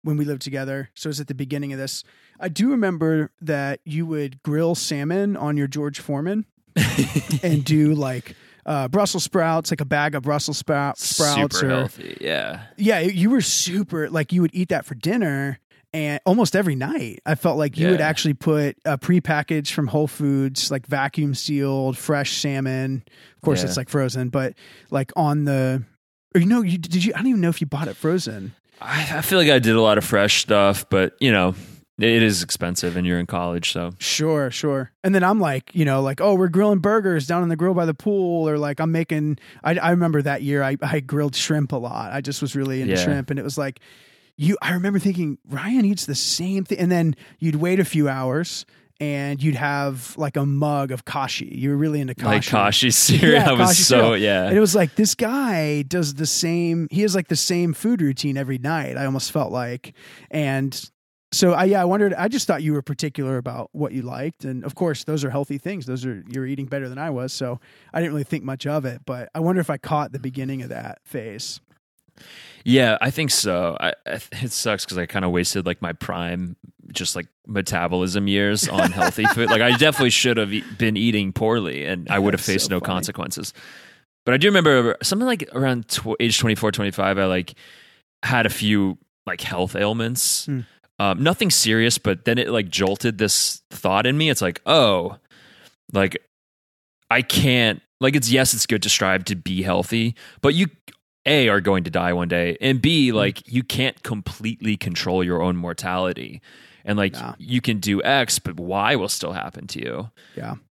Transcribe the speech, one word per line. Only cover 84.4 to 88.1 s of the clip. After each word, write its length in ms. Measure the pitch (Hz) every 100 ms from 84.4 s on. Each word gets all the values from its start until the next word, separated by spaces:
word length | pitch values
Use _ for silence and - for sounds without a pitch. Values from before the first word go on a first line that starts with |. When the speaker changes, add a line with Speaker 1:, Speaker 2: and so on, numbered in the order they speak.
| 190
Speaker 2:
remember 480 | 196 156 131 120 -
something 240 | - 196 254
like 220 | 220 -
around 340 | 127 135 123 110
tw-, 280 | - 110 -
age 180 | 117 107
twenty-four, 340 | 113 104 107
twenty-five, 460 | 101 101 92 95 98
I, 60 | 95
like, 280 | 92 85 - - - - _ _